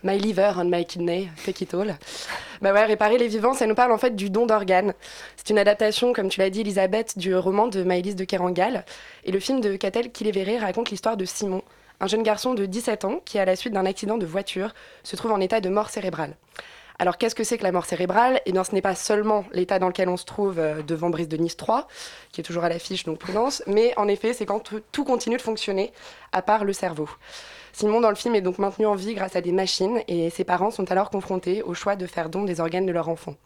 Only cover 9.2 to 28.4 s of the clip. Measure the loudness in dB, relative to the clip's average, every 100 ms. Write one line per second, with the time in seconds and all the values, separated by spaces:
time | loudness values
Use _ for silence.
9.2 | -4 -2 0 0 0 0 -2 -2 -4 -2
10.2 | -2 0 0 0 0 -2 -4 -2 -2 -2
11.2 | -4 -4 -2 -4 -6 -20 _ _ 0 2
12.2 | 2 2 0 0 -2 -2 -2 -2 -2 -4
13.2 | -4 0 2 2 0 0 0 -2 -4 -2
14.2 | -2 -4 -4 -6 -6 -8 -20 -20 -12 -6
15.2 | 0 0 2 0 2 0 -2 -4 -4 -4
16.2 | -6 -8 _ -20 -18 -20 -20 0 0 2
17.2 | -2 0 -2 0 0 0 -2 -2 2 4
18.2 | 4 4 2 0 2 0 0 -2 0 0
19.2 | 2 0 0 -4 0 2 2 2 0 0
20.2 | -6 -2 0 2 0 -2 -4 -2 0 -2
21.2 | -4 -2 -2 -2 0 0 -2 -16 -16 -18
22.2 | -14 -12 -8 -2 -2 -2 -6 -8 -6 -8
23.2 | -4 0 0 -2 0 4 4 2 0 2
24.2 | 0 -2 -4 -4 -6 -12 -8 -6 0 0
25.2 | 0 -2 -2 -4 -2 -2 -2 -6 -20 -20
26.2 | -4 -2 2 2 2 -2 -4 -4 -8 -10
27.2 | -18 -18 -18 -20 -18 -2 2 6 4 2
28.2 | 2 2